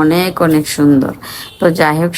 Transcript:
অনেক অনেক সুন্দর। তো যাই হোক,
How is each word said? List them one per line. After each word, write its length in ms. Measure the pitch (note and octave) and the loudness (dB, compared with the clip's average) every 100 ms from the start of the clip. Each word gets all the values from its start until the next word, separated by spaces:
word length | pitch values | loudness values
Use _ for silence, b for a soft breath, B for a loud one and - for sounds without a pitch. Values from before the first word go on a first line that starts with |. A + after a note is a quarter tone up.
অনেক 300 | D#3 E3+ F#3 F3 E3+ | 2 2 0 0 0
অনেক 180 | D#3 D3+ - | 0 0 0
সুন্দর। 360 | D3 C#3 - - B B B B | 2 4 0 -6 B B B B
তো 60 | F3+ E3 | -2 2
যাই 180 | D#3 D#3 | 0 0
হোক, 120 | F3 | -2